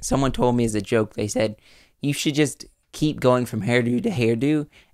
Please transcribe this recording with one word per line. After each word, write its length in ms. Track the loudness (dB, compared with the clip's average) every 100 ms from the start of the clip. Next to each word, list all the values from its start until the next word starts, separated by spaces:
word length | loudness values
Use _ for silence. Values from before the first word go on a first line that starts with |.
someone 300 | -2 0 0
told 240 | 2 2 2
me 80 |
as 100 | 0
a 60 | -2
joke, 320 | 0 0 0
they 140 | -4 -4
said, 280 | 0 -2 -4 _ -20 _ _
"You 100 | -6
should 220 | -2 -2
just 320 | 2 0 0 -18 _ _
keep 280 | -2 -2 2
going 260 | 2 2 0
from 160 | -4
hairdo 400 | 0 0 2 0
to 80 | -2
hairdo 560 | 0 0 2 0 -2 -4 -14 _